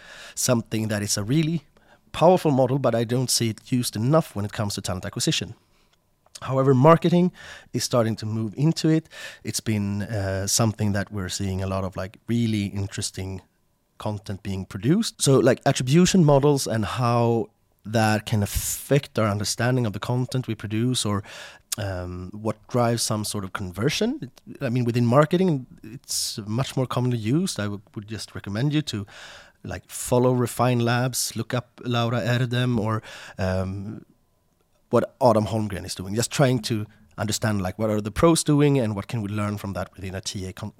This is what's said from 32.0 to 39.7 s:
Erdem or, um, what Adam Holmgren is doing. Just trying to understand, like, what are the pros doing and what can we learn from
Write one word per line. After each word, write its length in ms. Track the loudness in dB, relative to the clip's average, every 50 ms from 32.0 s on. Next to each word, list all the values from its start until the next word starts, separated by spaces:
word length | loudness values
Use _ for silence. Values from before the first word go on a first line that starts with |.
| 0 0 -2 -2
Erdem 580 | 0 0 0 0 0 0 0 0 0 0 0 0
or, 220 | 0 0 -2 -2 -4 -8 -14 -18 -18 -14 -8 -4
um, 640 | -2 -2 -2 -2 -2 -4 -6 -8 -8 -10 -12 -14 -16 -20 _ _ _ _ _ _ _ _ _ _ _ _ _ _ _ _
what 240 | 2 2 2 0 _ 2
Adam 260 | 4 4 4 4 2
Holmgren 380 | 0 -2 -4 -4 -4 -6 -8 -8
is 100 | -10 -10
doing. 200 | -10 -8 -6 -4
Just 160 | -4 -4 -2 0
trying 280 | 2 2 4 2 0 -2
to 240 | -4 -4 -4 -6 -8 -12 _ _ _ _
understand, 460 | -6 -4 -4 -4 -2 -2 -2 -2 -2 -2
like, 160 | -4 -4 -2
what 120 | -2 0
are 100 | 0 -2
the 100 | -2 -4
pros 340 | 0 4 4 4 4 4 4
doing 340 | 2 4 4 6 4 4 2
and 180 | 2 0 -2
what 100 | -4 -6
can 160 | -6 -6 -4 -4
we 60 | -4
learn 280 | -4 -2 -2 -2 -4
from 160 | -4 -6 -6